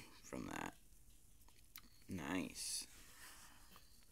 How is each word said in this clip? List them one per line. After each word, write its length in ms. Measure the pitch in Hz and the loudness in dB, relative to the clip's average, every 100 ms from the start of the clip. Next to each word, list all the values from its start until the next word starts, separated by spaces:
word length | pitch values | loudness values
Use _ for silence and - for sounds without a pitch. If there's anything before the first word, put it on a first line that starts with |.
| - - | -2 -8
from 240 | - 65 50 | -2 2 4
that. 260 | 50 50 - - - - - - - - - - - - - - | 4 2 0 -10 -12 -12 -12 -12 -12 -12 -12 -10 -10 -10 -8 2
Nice. 800 | 92 71 90 76 - - - - - - - - - - - - - - - - | 4 8 8 8 4 4 4 2 -6 -10 -8 -8 -8 -10 -10 -10 -10 -10 -12 -2